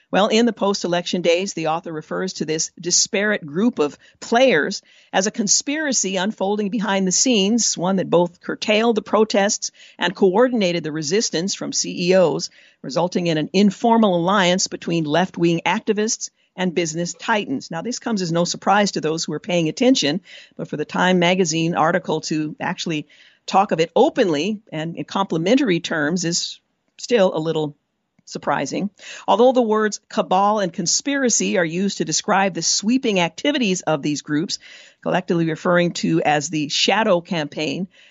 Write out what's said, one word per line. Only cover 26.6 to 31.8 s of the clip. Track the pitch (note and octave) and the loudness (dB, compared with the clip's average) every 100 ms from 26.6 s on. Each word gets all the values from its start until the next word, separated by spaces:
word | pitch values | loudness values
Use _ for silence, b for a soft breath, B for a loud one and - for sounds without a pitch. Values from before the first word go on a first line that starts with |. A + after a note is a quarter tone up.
| _ _ _ - | _ _ _ -18
still | - A#3+ F#3 | -2 2 4
a | - | 2
little | D#3+ D#3 D3+ - _ _ _ _ | -2 -2 -4 -8 _ _ _ _
surprising. | - - - D3 - D3 G3 - B B B | -16 -10 -4 -2 -2 -4 -6 -8 B B B
Although | G3+ B3 | 4 6
the | B3+ | 6
words | A3+ G#3+ G#3+ G#3 - | 2 0 0 -4 -6
cabal | - F3+ F#3 G3+ G#3+ | -4 0 2 2 2
and | F#3 | -2
conspiracy | E3 E3+ - - C#4 B3+ - F#3 G#3 | -4 -2 -2 -2 0 0 0 0 0
are | |
used | E3+ E3+ | 0 0